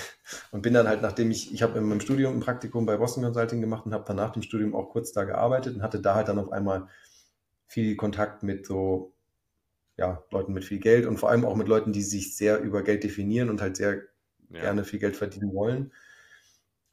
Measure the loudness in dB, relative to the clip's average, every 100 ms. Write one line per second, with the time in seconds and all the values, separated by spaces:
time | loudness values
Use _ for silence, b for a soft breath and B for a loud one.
0 | B B B B B -4 4 6 6 4
1 | 0 2 0 0 -4 0 0 2 0 0
2 | 0 2 2 0 -2 -4 -4 -2 0 2
3 | 0 0 -2 0 0 0 -2 -4 -4 -6
4 | -4 -2 -2 -4 -6 -2 -2 -2 -4 -6
5 | -4 -4 -2 0 2 2 -2 -4 -4 0
6 | 2 2 2 -2 -2 -4 -2 -2 -4 B
7 | B B B _ _ _ _ -2 0 0
8 | -2 0 -2 -2 -6 -6 -4 -2 0 0
9 | -4 _ _ _ _ _ _ _ _ -4
10 | -4 -4 -6 -4 -4 -4 -4 0 6 6
11 | 6 0 4 4 4 0 4 4 4 0
12 | -2 -4 -6 0 2 2 2 0 2 0
13 | 0 -4 -2 0 0 0 -4 0 0 0
14 | -6 _ _ _ _ -6 -2 -2 -2 -2
15 | -2 -2 -6 -4 -4 0 0 0 -4 B
16 | B B B B B B _ _ _